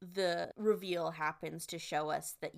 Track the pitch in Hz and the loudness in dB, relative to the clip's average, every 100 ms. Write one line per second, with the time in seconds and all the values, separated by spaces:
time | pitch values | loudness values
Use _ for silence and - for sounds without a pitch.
0 | 185 180 185 170 170 - 214 202 190 175 | -8 0 2 2 0 2 4 4 2 0
1 | 165 165 156 160 - 160 - 170 - 151 | 0 0 -2 -2 -4 -6 -6 -8 -2 0
2 | 151 151 - - 160 | 2 0 -2 -6 -8